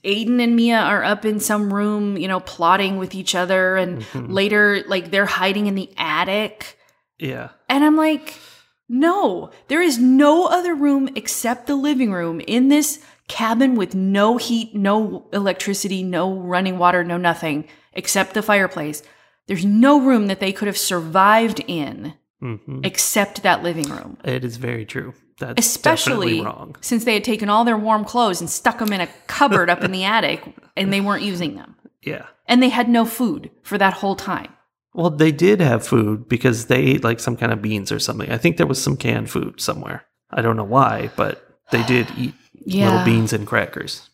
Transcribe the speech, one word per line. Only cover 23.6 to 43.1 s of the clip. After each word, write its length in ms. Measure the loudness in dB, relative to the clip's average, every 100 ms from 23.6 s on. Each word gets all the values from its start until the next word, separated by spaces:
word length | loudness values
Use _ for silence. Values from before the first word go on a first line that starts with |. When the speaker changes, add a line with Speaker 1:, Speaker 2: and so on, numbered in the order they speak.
Speaker 1:
living 260 | 0 -4 -6
room. 260 | -8 -14 -10
Speaker 2:
It 220 | -6 -6 -6
is 100 | -8
very 300 | -8 -8 -8
true. 280 | -10 -12 -16 _ _
That's 200 | -6 -2 -2
Speaker 1:
Especially 720 | 0 0 2 0 0 0 -2
Speaker 2:
definitely 40 | -4
wrong. 300 | -10 -16 -14
Speaker 1:
since 240 | -4 -2
they 100 | 0
had 120 | 0 -2
taken 240 | -2 0
all 160 | 2 2
their 120 | 0
warm 280 | 2 0 0
clothes 340 | 0 0 0
and 100 | -6
stuck 320 | -2 -2 0
'em 120 | -4
in 80 | -2
a 80 | -6 -10 -12
cupboard 420 | 0 2 4 2
up 140 | 0
in 80 | -2
the 140 | -2 0
attic, 360 | 0 0 -4 -10 -20 _ -4
and 160 | -2
they 80 | 0
weren't 220 | 0 -2
using 320 | -4 -4 -6 -8
them. 200 | -18 -20 _ _
Speaker 2:
Yeah. 220 | -12 -12 -14 _ 2
Speaker 1:
And 160 | 4
they 60 | 4
had 180 | 2 2
no 160 | 4
food 460 | 2 0 -4 -4 -10 _
for 160 | -8 0
that 180 | 0 0
whole 200 | -4 -4
time. 320 | -6 -8 -10 _ _ _ _
Speaker 2:
Well, 160 | -2 -2
they 240 | 4 2
did 260 | 4 2 4
have 260 | 4 2 2
food 440 | 2 2 -2 -2
because 360 | 0 2 0 0
they 100 | 2
ate, 240 | 2 2
like, 160 | 0 -2
some 160 | -4 -4
kind 160 | -2
of 100 | -2
beans 300 | -2 -4 -4
or 80 | -6
something. 320 | -4 -6 -6
I 60 | -2
think 180 | -2 0
there 120 | -2
was 140 | 0
some 140 | -2 -2
canned 340 | -2 -4 -4
food 300 | -6 -6 -6
somewhere. 460 | -8 -6 -10 -12 _ _ _
I 100 | -2
don't 140 | 0 -2
know 80 |
why, 460 | 0 2 2 0 -6 -4
but 280 | -4 -4 _ _ _
they 120 | -2
did 240 | 2 0 0
Speaker 1:
<sighs> 60 | -6
Speaker 2:
eat 180 | -8 -8 _ _ -6
Speaker 1:
Yeah. 240 | 0 2
Speaker 2:
little 140 | 4
beans 280 | 4